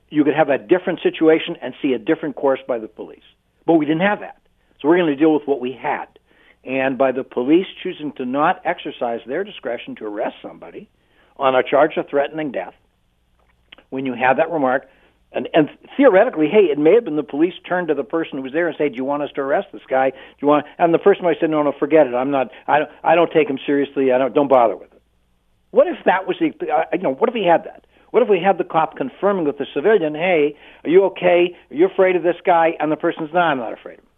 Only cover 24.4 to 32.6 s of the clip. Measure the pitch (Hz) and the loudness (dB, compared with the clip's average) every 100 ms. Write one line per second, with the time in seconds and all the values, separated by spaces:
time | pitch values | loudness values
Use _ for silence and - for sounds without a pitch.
24.4 | 139 127 117 90 - _ _ _ _ _ | 4 4 4 0 -12 _ _ _ _ _
25.4 | _ _ _ 202 339 240 220 185 185 175 | _ _ _ 2 2 0 -2 -2 -2 -4
26.4 | 160 - 170 156 160 175 175 135 233 240 | -4 -4 -4 -2 -2 -4 -4 -2 -2 -2
27.4 | 175 165 - - _ _ _ 202 226 190 | 2 2 0 -18 _ _ _ 0 2 2
28.4 | 185 180 180 165 156 - 135 - 196 196 | 2 0 -2 -2 -2 -4 -10 -4 -2 0
29.4 | 147 135 135 147 160 220 156 151 180 170 | -2 -4 -6 -4 2 2 0 -2 0 2
30.4 | 147 - - - 135 175 190 185 180 175 | 0 -2 -18 -12 0 4 2 2 2 2
31.4 | 175 - - 131 190 190 185 180 165 165 | 2 -4 -8 0 0 2 2 2 0 -2
32.4 | - 170 | 2 2